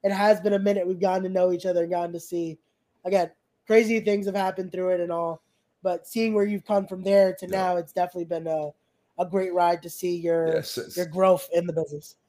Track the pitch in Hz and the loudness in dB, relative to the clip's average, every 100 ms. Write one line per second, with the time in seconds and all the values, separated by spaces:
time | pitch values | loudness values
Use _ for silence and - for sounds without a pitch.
0 | 196 196 208 202 196 202 202 202 180 185 | 0 2 4 4 4 2 2 0 -2 0
1 | 185 185 185 185 180 175 185 175 170 175 | 0 0 -2 2 2 2 0 0 0 -2
2 | 170 170 - 175 165 156 _ _ _ _ | -4 -8 -8 -6 -6 -8 _ _ _ _
3 | 180 190 170 _ _ _ - 220 226 226 | -2 0 0 _ _ _ 4 4 6 0
4 | 208 202 196 196 190 185 185 170 185 180 | 2 0 -2 -2 -2 -4 -8 -4 0 0
5 | 175 170 165 165 _ _ _ _ 190 175 | 0 -2 -4 -8 _ _ _ _ -4 -4
6 | - 226 226 214 202 208 - 202 196 185 | -6 -2 0 2 0 -2 0 0 0 -6
7 | 190 196 190 185 185 190 185 180 165 - | 2 4 4 0 -4 -2 0 -2 -2 -2
8 | 175 180 170 165 165 156 151 - _ _ | -2 -4 -6 -6 -4 -4 -4 -12 _ _
9 | _ - 180 190 185 180 175 175 170 - | _ -8 -4 -2 0 2 2 2 -4 -8
10 | 180 175 170 165 165 160 151 - - - | -4 -2 0 0 2 0 -2 -10 -8 -6
11 | 175 170 190 180 - 170 175 165 147 147 | -4 2 4 4 2 -2 0 -4 -6 -8
12 | - - | -14 -20